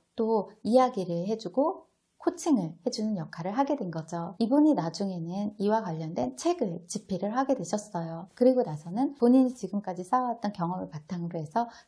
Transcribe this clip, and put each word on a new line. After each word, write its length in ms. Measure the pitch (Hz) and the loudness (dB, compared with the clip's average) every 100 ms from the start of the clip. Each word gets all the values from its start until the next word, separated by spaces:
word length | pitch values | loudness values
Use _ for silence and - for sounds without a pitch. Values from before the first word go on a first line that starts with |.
| _ - | _ -2
또 360 | 220 220 - - | 2 2 0 -6
이야기를 640 | 202 254 254 220 175 170 185 | 4 4 4 2 -2 -2 -2
해주고 580 | 220 175 254 311 381 - _ _ _ | -4 -2 0 0 -2 -12 _ _ _
코칭을 540 | - 359 349 247 160 - 240 | -4 -2 2 2 2 -6 -6
해주는 320 | 226 214 196 | -4 -2 -4
역할을 400 | 156 - 175 226 | -6 -8 -4 0
하게 180 | 277 285 | 0 -2
된 140 | 180 | -4
거죠. 460 | 160 - 170 170 190 | -6 -6 -6 -6 -2
이분이 380 | 226 285 302 190 | 2 6 6 4
나중에는 800 | 165 - 196 180 165 190 208 - | 0 -4 -4 -4 -6 -4 -6 -2
이와 240 | 202 220 | 0 0
관련된 560 | 190 160 160 180 254 - | -2 -6 -4 -4 -4 -2
책을 480 | 339 349 214 165 - | -2 0 -2 -4 -8
집필을 480 | 214 - 180 202 240 | -10 -6 -4 -2 0
하게 200 | 277 277 | 0 -2
되셨어요. 720 | 165 208 - 175 165 165 180 - | -2 -6 -4 -8 -6 -10 -12 4
그리고 260 | 247 247 | 6 6
나서는 540 | 190 151 170 202 285 - | 0 -4 -6 -2 -2 2
본인이 400 | 240 262 254 254 | 6 6 4 0
지금까지 480 | 185 202 190 180 | -6 -4 -4 -8
쌓아왔던 500 | 180 254 247 240 208 | 0 0 0 -2 -4
경험을 360 | 196 170 185 185 | -2 -4 -4 -8
바탕으로 500 | 151 - 175 170 170 | -12 -8 -6 -6 -6
해서 280 | 151 226 233 - | -4 -2 -2 -8